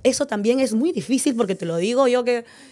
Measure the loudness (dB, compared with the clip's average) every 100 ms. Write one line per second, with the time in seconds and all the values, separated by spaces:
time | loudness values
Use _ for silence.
0 | -2 0 -2 -2 0 2 2 0 0 -2
1 | -2 0 0 0 -2 -2 -4 -2 0 2
2 | 2 2 0 -2 -4 -20 -20